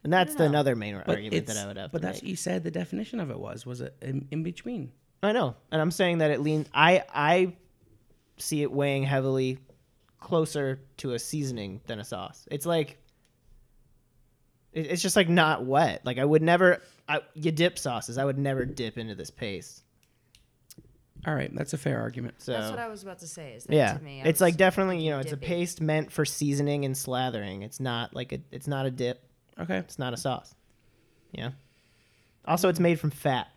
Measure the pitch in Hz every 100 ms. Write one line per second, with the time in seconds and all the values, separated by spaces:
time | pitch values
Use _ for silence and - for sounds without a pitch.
0 | 147 180 180 302 156 147 139 117 104 101
1 | - - 214 165 - 104 101 95 95 165
2 | 160 - 202 180 185 185 165 165 175 -
3 | 220 240 151 113 - 113 123 123 131 135
4 | 120 135 139 147 165 170 233 240 127 _
5 | _ _ 202 233 147 113 _ 156 160 170
6 | 185 170 156 139 147 156 151 135 160 185
7 | - - 147 175 185 175 _ _ _ _
8 | _ _ _ _ - 156 147 139 143 139
9 | 135 139 131 131 131 131 _ _ _ _
10 | _ _ - 170 160 151 135 135 - -
11 | 139 120 - 151 139 120 98 104 - 110
12 | 104 98 95 - - 147 160 165 147 -
13 | _ _ _ _ _ - _ _ _ _
14 | _ _ _ _ _ _ _ 160 151 175
15 | 190 208 170 175 156 147 127 135 156 87
16 | 127 123 143 156 160 175 185 180 - _
17 | - 151 - 156 156 156 175 175 139 117
18 | - 120 139 135 139 135 127 131 113 117
19 | 110 104 - - 110 95 - - _ _
20 | _ _ _ _ _ _ _ - - _
21 | _ - - 147 135 - 147 - 143 123
22 | 113 120 120 - - 113 107 110 226 214
23 | 196 180 160 - 147 113 - 151 113 139
24 | 151 139 147 160 180 170 190 185 190 180
25 | 156 143 143 147 151 175 175 - 156 151
26 | - - 147 - 147 143 143 143 139 131
27 | 135 127 131 117 101 98 104 - 131 117
28 | 117 135 123 131 - 131 135 139 135 127
29 | 123 127 _ _ _ - 170 190 175 -
30 | 127 117 139 123 - _ _ _ _ _
31 | _ _ _ - 120 135 _ _ _ _
32 | _ _ _ _ - 175 190 170 175 165
33 | 151 - 147 123 -